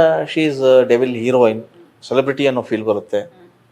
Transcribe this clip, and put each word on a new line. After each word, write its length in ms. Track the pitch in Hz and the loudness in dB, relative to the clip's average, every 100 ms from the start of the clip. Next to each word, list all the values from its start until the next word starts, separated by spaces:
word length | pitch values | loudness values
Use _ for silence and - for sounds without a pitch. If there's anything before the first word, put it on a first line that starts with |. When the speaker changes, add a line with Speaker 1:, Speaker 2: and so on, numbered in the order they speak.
| 160 160 | 4 0
Speaker 1:
she 160 | 151 160 | -4 -4
is 160 | 156 135 | -2 0
a 340 | 131 131 120 | 4 4 4
devil 360 | 120 127 120 120 | 0 0 -4 -2
heroine, 360 | 127 113 110 - _ _ _ - | 2 2 0 -12 _ _ _ -4
ಸೆಲೆಬ್ರಿಟಿ 400 | 131 135 139 139 | -2 -2 -2 -2
ಅನ್ನೋ 140 | 127 | -2
ಫೀಲ್ 220 | - 110 | -6 -6
ಬರುತ್ತೆ. 360 | 110 104 - 104 | -2 -4 -4 -8
Speaker 2:
ಹ್ಮ್. 300 | - _ _ _ _ | -8 _ _ _ _